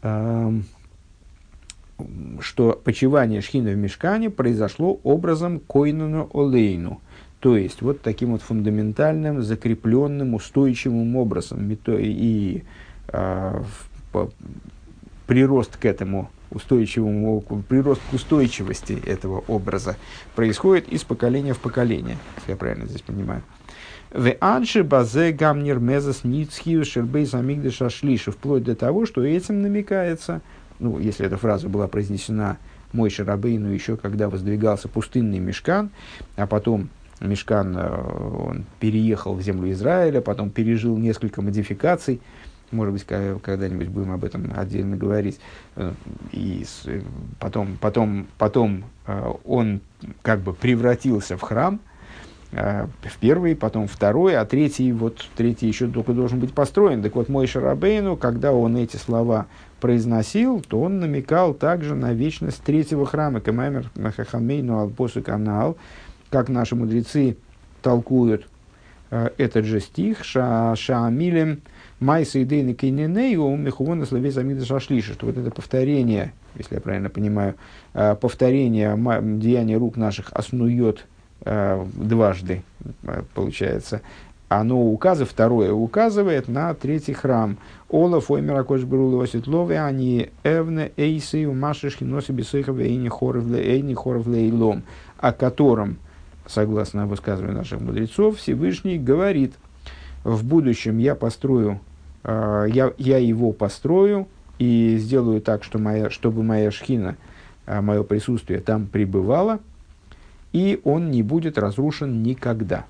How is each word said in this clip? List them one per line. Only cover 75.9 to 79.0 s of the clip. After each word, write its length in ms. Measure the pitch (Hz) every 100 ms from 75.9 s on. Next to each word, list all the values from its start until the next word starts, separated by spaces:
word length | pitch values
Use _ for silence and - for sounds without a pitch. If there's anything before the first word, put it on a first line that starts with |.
| 143 120 107 - - - -
если 200 | - -
я 60 |
правильно 280 | - 98 98
понимаю, 460 | - 104 104 101 95 - - -
э, 220 | - 104 104
повторение 800 | 127 - 127 135 131 113 104
ма-, 260 | 107